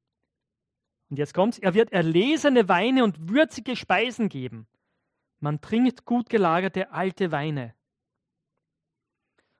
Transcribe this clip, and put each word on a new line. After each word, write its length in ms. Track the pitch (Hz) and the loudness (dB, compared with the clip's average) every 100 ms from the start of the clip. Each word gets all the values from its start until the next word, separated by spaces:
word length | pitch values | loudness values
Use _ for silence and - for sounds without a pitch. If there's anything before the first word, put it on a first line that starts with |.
| _ _ _ _ _ _ _ _ _ _ - | _ _ _ _ _ _ _ _ _ _ -12
Und 80 | 143 | -8
jetzt 160 | 147 | -4
kommt's, 260 | 175 208 - | 0 0 0
er 140 | 190 | 0
wird 180 | 196 233 | 2 2
erlesene 800 | 185 160 170 254 311 294 247 196 | 2 2 2 2 2 2 4 4
Weine 340 | 180 226 262 | 2 2 2
und 260 | 220 156 165 | 2 0 -2
würzige 460 | 254 320 - 240 220 | 0 0 -2 -10 -6
Speisen 540 | - 185 247 240 202 | 0 0 0 -4 -4
geben. 380 | 139 123 113 - _ _ _ _ _ _ - | -4 -10 -12 -20 _ _ _ _ _ _ -8
Man 180 | 147 151 | -6 -6
trinkt 460 | - 226 254 - - | -2 2 2 0 -2
gut 240 | 240 233 | -2 0
gelagerte 600 | 220 175 170 190 185 190 | 0 2 2 -2 -4 -6
alte 400 | 156 190 - 185 | -4 -4 -4 -4
Weine. 440 | 151 156 147 117 - _ _ _ _ _ _ _ _ _ _ _ _ _ _ _ _ _ | -4 -4 -6 -10 -16 _ _ _ _ _ _ _ _ _ _ _ _ _ _ _ _ _